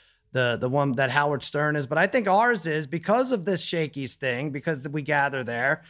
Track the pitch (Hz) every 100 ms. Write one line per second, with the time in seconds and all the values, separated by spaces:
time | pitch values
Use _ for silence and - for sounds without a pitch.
0 | _ _ _ 131 123 117 127 143 143 123
1 | 131 143 147 139 - 147 151 147 131 156
2 | 180 262 196 196 240 214 160 151 139 165
3 | 196 240 262 226 165 170 - 165 156 143
4 | 127 - 131 123 147 139 170 139 143 151
5 | 143 147 139 131 117 117 135 156